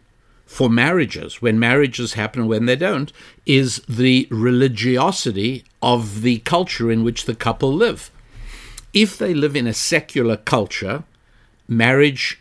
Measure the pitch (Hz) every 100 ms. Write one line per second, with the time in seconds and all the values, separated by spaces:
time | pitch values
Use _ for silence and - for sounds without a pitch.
0 | _ _ _ _ _ - 127 117 139 180
1 | 127 80 85 - 117 110 117 135 143 117
2 | 117 110 110 127 113 110 120 131 185 151
3 | 147 - - _ - 135 131 - - 117
4 | 127 127 131 110 120 123 135 107 120 127
5 | 170 185 127 98 113 131 - _ 120 120
6 | 110 101 120 117 - 175 180 - 117 113
7 | 117 113 - 110 117 113 135 151 226 117
8 | - - - - - - - - - 196
9 | 208 - 208 156 147 139 120 107 - 165
10 | - 143 117 107 - 131 - - 98 139
11 | - _ _ _ _ _ - 117 117 135
12 | 147 131 - -